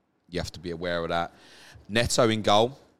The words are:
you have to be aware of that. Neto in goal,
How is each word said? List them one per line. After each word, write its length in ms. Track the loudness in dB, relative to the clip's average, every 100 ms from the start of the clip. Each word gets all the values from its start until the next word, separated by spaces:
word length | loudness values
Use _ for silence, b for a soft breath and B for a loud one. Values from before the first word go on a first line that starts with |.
| _ _ _
you 100 | -8
have 120 | -8
to 80 | -10
be 100 | -10
aware 320 | -8 -4 -4
of 60 | -2
that. 240 | -2 -4 b b b b b -4
Neto 400 | -2 0 2 2
in 140 | 2
goal, 340 | 4 4 4 -2 -20 _